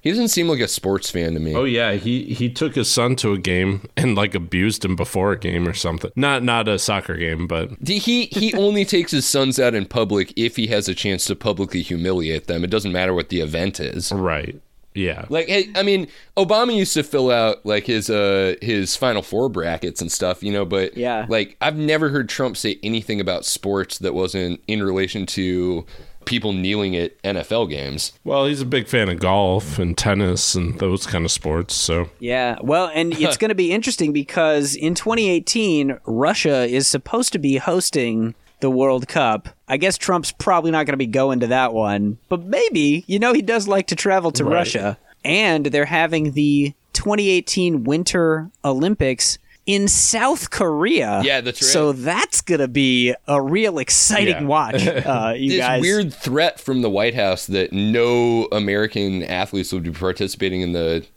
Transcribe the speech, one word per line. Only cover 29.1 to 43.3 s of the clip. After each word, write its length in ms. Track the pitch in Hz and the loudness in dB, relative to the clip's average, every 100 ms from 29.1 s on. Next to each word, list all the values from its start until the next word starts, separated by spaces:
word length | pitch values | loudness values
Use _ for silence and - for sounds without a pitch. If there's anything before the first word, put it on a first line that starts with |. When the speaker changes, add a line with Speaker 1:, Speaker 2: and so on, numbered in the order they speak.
| 85 | 0
Speaker 2:
golf 580 | 92 98 95 95 - - | 2 2 4 2 -2 -2
and 180 | 87 85 | -2 0
tennis 600 | 104 101 95 90 - 92 | 0 2 2 0 0 0
and 240 | 87 - | -2 -2
those 260 | 95 92 - | -2 -2 -2
kind 180 | 90 | -2
of 60 | 82 | -2
sports, 460 | - 78 80 87 - | -2 -2 -2 -2 -4
so. 340 | - 82 85 - | 0 0 -2 -8
Speaker 3:
Yeah, 380 | 120 127 123 117 | -4 0 0 -2
well, 260 | 123 160 180 156 | 0 0 2 0
and 180 | 170 | -2
Speaker 1:
<laughs> 60 | 156 | 0
Speaker 3:
it's 160 | 151 143 | 0 0
gonna 160 | 220 | 0
be 180 | 196 175 | 2 2
interesting 400 | 196 226 - 156 | 0 -2 -2 0
because 640 | 147 139 - 160 151 143 139 | 0 -2 0 2 4 0 0
in 200 | 156 175 | -2 0
twenty 340 | 214 233 208 | 0 2 2
eighteen, 720 | 170 190 233 214 156 139 127 - | 2 0 0 2 2 0 -2 -4
Russia 560 | 113 147 208 160 135 123 | 0 2 2 2 2 2
is 220 | 127 135 | 2 2
supposed 440 | 139 - 226 254 | 0 -2 -2 0
to 40 | 185 | 0
be 200 | 143 135 | 0 0
hosting 760 | - 175 - 151 120 113 113 113 _ _ | 2 0 0 0 0 0 -2 -4 _ _
the 120 | 135 | 0
World 360 | 127 135 127 120 | 4 4 2 0
Cup. 420 | 165 127 110 - - - | 0 2 0 -4 -20 -4
I 100 | 135 | 0
guess 220 | 185 - | 0 0
Trump's 320 | - 180 143 | 0 0 -2
probably 400 | - - 180 160 | -4 2 2 4
not 160 | 160 147 | 0 0
gonna 100 | 135 | 0
be 80 | 127 | 0
going 360 | 131 135 127 | 2 2 2
to 60 | 120 | 2
that 260 | 127 127 113 | 2 2 2
one, 420 | 104 101 104 117 _ | 2 2 0 -2 _
but 160 | 180 | -4
maybe, 600 | 175 294 466 214 147 151 - | 0 2 2 4 2 2 0
you 140 | 196 | 2
know, 120 | 240 | 4